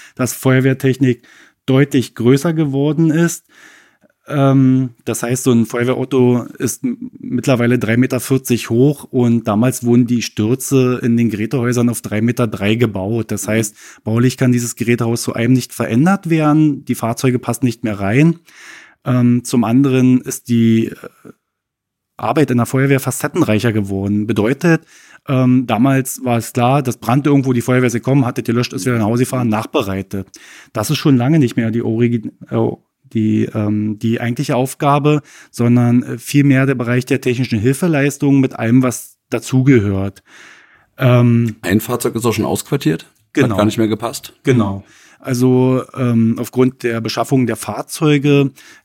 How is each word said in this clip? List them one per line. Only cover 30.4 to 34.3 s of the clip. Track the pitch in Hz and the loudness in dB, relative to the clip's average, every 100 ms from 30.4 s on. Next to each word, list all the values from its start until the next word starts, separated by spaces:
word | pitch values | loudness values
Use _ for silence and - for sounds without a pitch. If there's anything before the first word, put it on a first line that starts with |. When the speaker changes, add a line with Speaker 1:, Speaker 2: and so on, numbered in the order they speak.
| - - - | -20 -20 -10
Speaker 1:
Das | 110 107 | -6 -4
ist | 147 | 0
schon | 160 131 | 2 4
lange | 123 160 | 4 2
nicht | 123 - | 2 0
mehr | 110 | -2
die | 113 | -2
Origi-, | 113 113 120 120 - - - | -2 0 0 0 -6 -14 -6
äh, | 117 117 - _ _ _ | -2 -2 -4 _ _ _
die, | 113 107 107 110 | -2 0 0 -2
ähm, | 110 104 104 107 107 | -4 -2 -2 -4 -4
die | 113 117 | -4 -2
eigentliche | 120 | -4